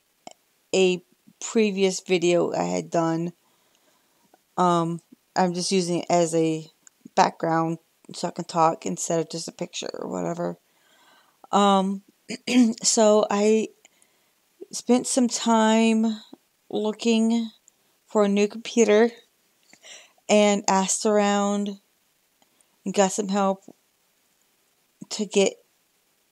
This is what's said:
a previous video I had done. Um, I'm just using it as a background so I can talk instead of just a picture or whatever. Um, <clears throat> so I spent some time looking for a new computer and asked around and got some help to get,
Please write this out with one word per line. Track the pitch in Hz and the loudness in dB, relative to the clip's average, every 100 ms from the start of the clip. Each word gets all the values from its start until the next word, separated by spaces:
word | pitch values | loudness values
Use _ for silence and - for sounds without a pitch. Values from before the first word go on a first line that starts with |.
| _ _ - _ _ _ _ | _ _ -20 _ _ _ _
a | 185 185 180 _ _ _ - | 2 2 0 _ _ _ -18
previous | - 226 214 190 190 185 | -6 0 0 0 -2 -2
video | - 185 175 170 156 | -2 0 2 2 0
I | - | -2
had | 175 180 165 | -4 -4 -4
done. | 170 165 165 175 - _ _ _ _ _ _ _ _ _ _ _ - | -2 -2 -2 -6 -10 _ _ _ _ _ _ _ _ _ _ _ -2
Um, | 180 170 165 170 _ - _ | 0 2 -2 -6 _ -20 _
I'm | - 185 | -2 -2
just | 175 175 | -2 -2
using | 196 170 170 | -2 -2 -4
it | - | 0
as | 175 165 | 0 0
a | 165 160 160 156 _ _ _ - - | 0 0 -2 -8 _ _ _ -8 0
background | 185 - 165 165 165 165 _ _ - | 0 0 -2 -2 -2 -4 _ _ -20
so | - 175 | -10 -10
I | |
can | - | -8
talk | 170 170 160 160 - | -6 0 0 0 -6
instead | 175 - 170 | -8 -4 -4
of | 160 | -4
just | 165 - | -8 -12
a | |
picture | - 175 - - | -12 -12 -10 -12
or | 50 - | -10 -8
whatever. | 180 170 170 175 175 _ _ _ _ _ _ _ _ - | -6 -6 -4 -6 -8 _ _ _ _ _ _ _ _ -2
Um, | 196 202 196 190 196 _ _ - - | 2 4 2 0 -6 _ _ -16 -12
<clears throat> | - 247 226 220 | 0 4 4 2
so | - - 214 214 208 | -2 2 4 4 2
I | 208 208 220 208 _ _ _ _ _ _ _ _ - - | 0 2 2 0 _ _ _ _ _ _ _ _ -20 -16
spent | - - 247 254 | -10 -2 0 0
some | - 240 | 0 0
time | - 233 226 220 220 226 220 226 214 - - _ _ - | -2 0 2 4 4 4 2 0 -4 -12 -20 _ _ -10
looking | - 214 214 233 226 226 233 226 _ _ _ _ _ _ | -6 -4 -4 0 2 2 0 -4 _ _ _ _ _ _
for | 220 | 0
a | 202 | 2
new | 202 208 | 2 0
computer | 220 - - 214 208 233 - _ _ _ _ _ _ - - - _ - | -4 -6 2 4 6 4 0 _ _ _ _ _ _ -20 -20 -20 _ 0
and | 208 208 202 - | 4 4 2 0
asked | 190 190 - | 0 0 -2
around | 220 208 202 202 202 202 202 202 _ _ _ _ _ _ _ _ _ _ | 0 2 2 0 -2 -4 -6 -10 _ _ _ _ _ _ _ _ _ _
and | 202 | -8
got | 190 190 | 0 0
some | 202 202 | 0 -4
help | 202 196 190 - - _ _ _ _ _ _ _ _ _ _ _ _ - | 0 0 -2 -8 -20 _ _ _ _ _ _ _ _ _ _ _ _ -14
to | - 202 | -10 -4
get, | 202 196 - _ _ _ _ _ _ _ | 0 0 -2 _ _ _ _ _ _ _